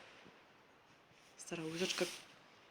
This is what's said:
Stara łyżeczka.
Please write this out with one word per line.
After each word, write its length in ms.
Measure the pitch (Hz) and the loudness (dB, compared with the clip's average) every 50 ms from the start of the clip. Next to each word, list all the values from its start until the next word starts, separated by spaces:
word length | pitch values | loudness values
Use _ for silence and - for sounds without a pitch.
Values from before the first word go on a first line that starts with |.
| - - - - - - - - - - - - - - - - - - - - - - - - - - - | -10 -12 -14 -14 -14 -16 -16 -16 -18 -18 -20 -20 -20 -20 -20 -20 -20 -20 -20 -20 -20 -20 -20 -20 -20 -18 -14
Stara 260 | - - - 180 165 160 | -10 -4 -2 0 0 2
łyżeczka. 420 | 160 160 170 185 175 - - 180 175 - - - - - - - - - - - - | 2 4 6 6 6 8 6 6 6 4 -2 -6 -10 -14 -16 -16 -18 -18 -18 -18 -18